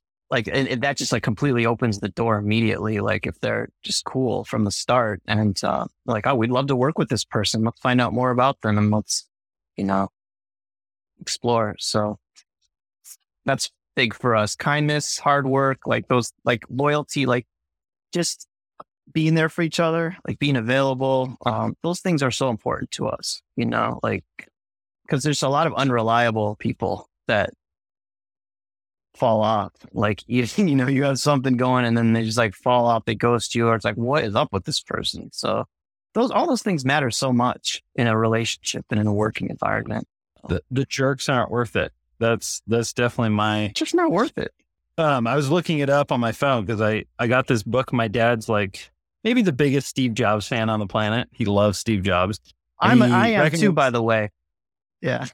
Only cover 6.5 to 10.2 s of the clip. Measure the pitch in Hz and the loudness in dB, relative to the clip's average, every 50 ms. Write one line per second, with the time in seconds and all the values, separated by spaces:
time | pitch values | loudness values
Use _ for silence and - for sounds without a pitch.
6.5 | 123 123 139 139 139 123 123 143 165 - 151 - 127 104 - - - 110 101 - | 2 0 2 2 0 0 0 0 0 0 -2 0 -2 -4 -4 -4 -4 -2 -2 -2
7.5 | - 110 110 117 - _ - 135 123 127 123 110 90 120 123 127 123 123 123 135 | 0 0 0 -2 -2 _ -2 0 2 2 2 0 0 -2 0 0 2 2 2 2
8.5 | 139 - - 110 104 104 104 104 104 107 101 - - - - _ _ _ _ _ | 0 0 -2 0 2 2 2 2 2 0 0 -2 -6 -6 -6 _ _ _ _ _
9.5 | _ _ _ _ _ - - 196 190 196 196 190 - _ | _ _ _ _ _ -6 -2 0 0 0 0 -2 -6 _